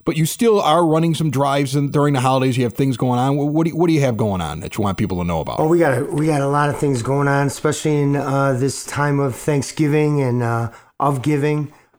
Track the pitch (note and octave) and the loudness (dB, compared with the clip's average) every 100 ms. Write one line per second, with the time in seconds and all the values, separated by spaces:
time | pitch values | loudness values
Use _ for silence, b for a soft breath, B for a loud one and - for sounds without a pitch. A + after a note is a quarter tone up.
0 | - D3+ D#3+ - A#3 G#3 D#3 D#3+ E3+ D#3+ | -4 0 0 0 2 2 4 4 4 2
1 | E3 D#3+ D#3+ C3 C#3 C#3+ C#3 C#3+ C#3+ D3 | 2 0 0 0 2 2 0 0 0 2
2 | C#3+ C#3 B2+ C3 C3 B2 A#2+ - C#3 A#2+ | 2 2 2 2 2 0 0 0 -2 0
3 | B2+ B2 C3 D3 C#3+ D3+ E3 D#3 F3 D#3+ | 0 0 0 0 0 0 0 0 2 2
4 | C3+ A2 A2 F#2+ D#2+ D#2 D#2 - A2 F3+ | 2 0 -2 -2 -4 -6 -8 -4 -2 -2
5 | G2+ F2+ F2 E2 C#2+ A#1 D#3 E3+ D#3+ B2 | -2 -2 -2 -4 -4 -2 2 2 2 0
6 | C#3+ D3 D#3 D3 C#3 D3 D3 C3+ D3 C3 | -2 -2 0 0 0 0 0 0 -2 -2
7 | A2+ C#3 C#3+ C#3 C#3 - D3+ C#3+ D#3+ D3 | -2 0 0 2 0 -2 -4 -2 0 0
8 | C#3+ C#3+ C3+ C#3 C#3 B2+ C3+ - - - | 2 0 0 0 0 0 -2 -4 -8 -2
9 | D3 C#3+ C#3 A#2 - D3 - - D3+ D3+ | 0 0 -2 -4 -2 -2 -2 -2 0 2
10 | D3+ D3 C3 A#2+ A#2+ A#2 A#2 B B B | 2 2 0 0 0 -2 -4 B B B
11 | C#3 C#3 B2+ D3 D3 D3+ C#3+ b b | -2 0 0 0 0 -2 -4 b b